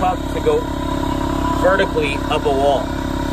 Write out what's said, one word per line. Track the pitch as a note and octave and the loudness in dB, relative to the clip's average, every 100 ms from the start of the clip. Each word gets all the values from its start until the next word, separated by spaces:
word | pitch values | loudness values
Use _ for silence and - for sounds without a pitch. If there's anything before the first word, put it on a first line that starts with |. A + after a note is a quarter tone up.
up | F3+ F3+ - D#3+ | 0 0 -4 -2
to | |
go | D#3 D3+ - - - - - - - - - - | 2 2 0 -4 -4 -2 -2 -2 -2 -2 0 2
vertically | F3+ G3 F#3+ D#3+ D3 C#3 - | 2 4 2 0 0 -2 -2
up | D3+ D3 | 0 2
a | |
wall. | C3+ C#3 C3 - - - - - | 2 4 2 0 -4 -4 -4 -4